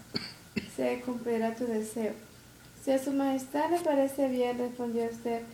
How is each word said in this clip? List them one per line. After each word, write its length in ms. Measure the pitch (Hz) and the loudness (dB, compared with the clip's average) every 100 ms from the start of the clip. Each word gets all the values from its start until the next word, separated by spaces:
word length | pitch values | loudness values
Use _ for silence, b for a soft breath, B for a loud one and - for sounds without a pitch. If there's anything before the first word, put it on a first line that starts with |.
| - - - - - - - - | -10 -10 -10 -16 -8 -6 -4 0
Se 240 | 247 247 | 0 0
cumplirá 560 | 254 233 233 226 226 226 | -2 -4 0 0 0 0
tu 100 | 240 | -2
deseo". 460 | 220 214 233 214 - - - - - - - | -2 -2 -2 -4 -4 -12 -20 -20 -20 -20 -4
"Si 80 | 277 | 2
a 100 | 269 | 2
su 80 | 277 | 2
majestad 560 | 277 277 269 - 294 311 | 0 2 0 0 0 2
le 100 | 339 | 2
parece 480 | 339 277 269 277 269 | 4 4 4 2 2
bien", 300 | 247 247 247 | 2 2 0
respondió 460 | 247 247 240 226 | -2 -4 -2 0
Esther 380 | 226 233 240 233 226 | -2 -2 -4 -4 -6